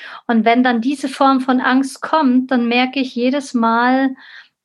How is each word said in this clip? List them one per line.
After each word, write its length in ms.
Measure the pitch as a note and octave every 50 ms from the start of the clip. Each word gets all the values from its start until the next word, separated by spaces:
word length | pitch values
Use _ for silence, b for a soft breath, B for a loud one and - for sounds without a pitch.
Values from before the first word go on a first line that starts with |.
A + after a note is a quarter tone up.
| B B B B B
Und 180 | - A#3 A3+ G#3
wenn 180 | A#3 A#3 B3
dann 180 | B3 B3+ A#3 A3+
diese 280 | A3+ C4+ D4 - - C4+
Form 320 | - - C#4 C4+ C4+ B3+
von 200 | C4 C4+ B3+ B3+
Angst 420 | B3+ C4 C4 C4+ C#4 C4 - -
kommt, 480 | - - D#4+ D#4+ D4+ B3+ B3 B3+ B3+ -
dann 180 | C4+ A#3+ A#3+ A#3
merke 320 | A#3 B3 B3+ B3+ B3+ C#4
ich 140 | B3+ C4 -
jedes 400 | A#3 A#3+ C4 C4+ D4 C#4 - -
Mal, 600 | A#3 A3+ A3+ A3+ A3+ A#3+ B3 B3+ C4 C4+ C4+ C4 B B B B B B B B _